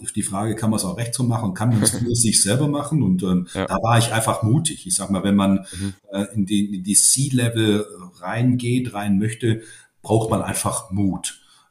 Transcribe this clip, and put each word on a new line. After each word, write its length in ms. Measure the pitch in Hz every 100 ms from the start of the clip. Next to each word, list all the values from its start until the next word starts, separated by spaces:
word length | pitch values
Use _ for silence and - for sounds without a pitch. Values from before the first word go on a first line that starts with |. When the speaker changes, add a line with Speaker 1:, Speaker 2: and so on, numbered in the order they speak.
| - -
Speaker 1:
die 80 |
Frage, 320 | 98 98 110 104
kann 160 | 110
man's 140 | 104 95
auch 120 | 90
rechtsrum 300 | 120 - 120
machen, 260 | 113 104
kann 160 | 92 110
man's 240 | 110 -
Speaker 2:
<laughs> 80 | -
Speaker 1:
nur 140 | 120 117
sich 260 | 113 -
selber 260 | 98 127 147
machen? 360 | 147 139 156
Und, 180 | 101 92
ähm, 260 | 92 92 90
Speaker 2:
Ja. 140 | 95 95
Speaker 1:
da 80 | 95
war 240 | 107 117
ich 120 | 117
einfach 300 | 113 117 -
mutig. 460 | - 160 160 - -
Ich 80 | -
sag 160 | 190
mal, 120 | 95
wenn 120 | 98 98
man, 320 | 98 98 95
Speaker 2:
Mhm. 220 | 87 98 95 -
Speaker 1:
äh, 140 | 98 101
in 140 | 107 95
die, 300 | 104 101 98
in 60 |
die 120 | 92 98
C-Level 920 | - 127 143 127 117 117 110 104 104 90 90 -
reingeht, 800 | 92 113 123 113 120 123 123 101
rein 240 | 104 98
möchte, 420 | 110 117 120 110 - - _ _
braucht 300 | - 110 110
man 100 | 107
einfach 480 | 92 101 101 - -
Mut, 520 | 95 98 90 - - _ _ _